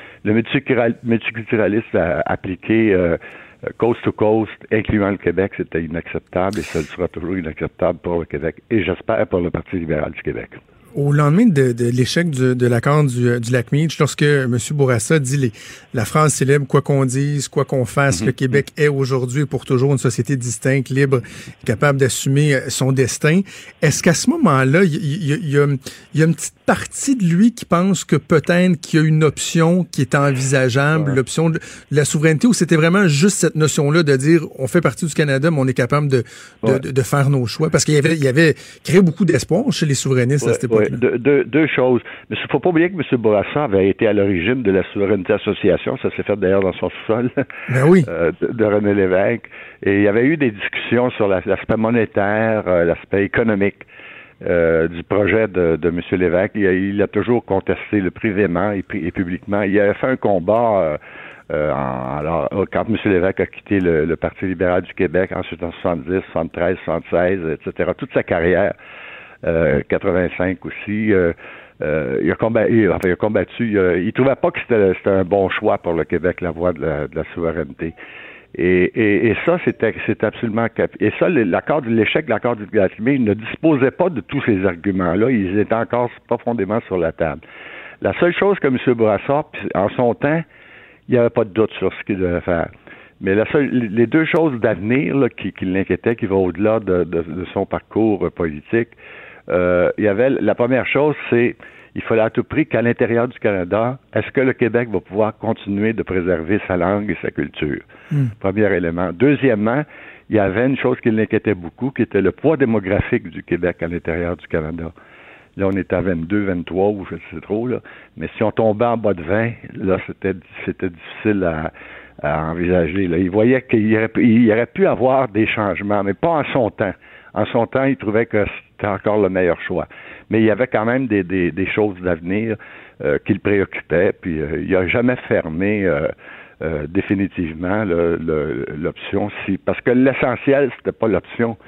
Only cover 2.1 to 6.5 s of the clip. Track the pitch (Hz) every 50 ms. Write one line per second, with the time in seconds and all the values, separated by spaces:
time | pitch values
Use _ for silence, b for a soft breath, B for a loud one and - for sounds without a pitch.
2.1 | 76 73 - - 90 - - 98 92 85 - - 110 113 113 110 98 90 90 85
3.1 | 82 76 B B B B B B B B - - - - - 113 117 - - 110
4.1 | - - 110 107 110 113 110 98 - - - - - 110 98 - - 107 101 95
5.1 | 101 90 - 87 85 82 95 98 - - 90 - - 82 82 78 82 85 80 -
6.1 | - - - _ - 90 90 98